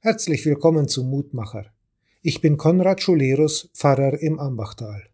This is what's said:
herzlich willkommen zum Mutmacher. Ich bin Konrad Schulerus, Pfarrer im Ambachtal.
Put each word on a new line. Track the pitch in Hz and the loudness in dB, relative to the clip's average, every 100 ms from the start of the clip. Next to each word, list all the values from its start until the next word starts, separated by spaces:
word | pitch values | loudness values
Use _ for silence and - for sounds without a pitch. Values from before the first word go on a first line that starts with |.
herzlich | 220 220 - 147 156 | -2 -2 -2 -2 0
willkommen | 147 165 160 143 | 2 2 2 0
zum | - 127 | -2 -4
Mutmacher. | 139 139 123 104 107 98 _ _ _ _ _ | -4 -6 -10 -10 -12 -16 _ _ _ _ _
Ich | 165 147 | -6 0
bin | 160 147 | 0 2
Konrad | 156 180 180 190 | 2 4 2 0
Schulerus, | - 165 131 139 151 151 - | 2 2 4 2 2 0 -10
Pfarrer | - 143 135 139 139 | 0 2 4 2 0
im | 156 156 | -4 -4
Ambachtal. | 139 120 101 - 110 104 - | -6 -6 -8 -10 -12 -12 -16